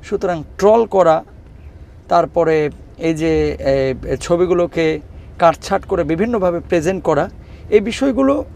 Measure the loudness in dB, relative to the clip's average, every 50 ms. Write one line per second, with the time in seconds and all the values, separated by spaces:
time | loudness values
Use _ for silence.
0 | -6 -6 -6 -4 -2 -2 -4 -4 -6 -12 -6 2 4 6 6 6 4 2 2 4
1 | 4 4 4 2 0 -8 -20 -20 -20 -20 -20 -20 -20 -20 -20 -20 -20 -20 -20 -20
2 | -6 0 0 0 0 0 0 0 2 2 2 0 0 -2 -6 -10 -20 -20 -14 -4
3 | -2 -2 -2 0 0 0 0 0 0 -2 -4 -4 -2 0 0 2 0 -2 -4 -6
4 | -6 -6 -6 -6 -2 -2 0 0 2 0 0 0 -2 -2 -2 -2 0 0 -2 -4
5 | -8 -14 -20 -20 -20 -20 -2 2 4 4 4 2 -4 -4 -4 -4 -2 -4 -2 -2
6 | 0 -2 -2 -2 -2 -2 0 0 0 0 -2 -2 -4 -2 -2 0 0 0 -4 -2
7 | 0 0 0 0 0 -4 -8 -18 -20 -20 -20 -20 -6 2 2 2 2 2 -4 -2
8 | -2 0 2 2 2 2 2 0 -4 -10 -14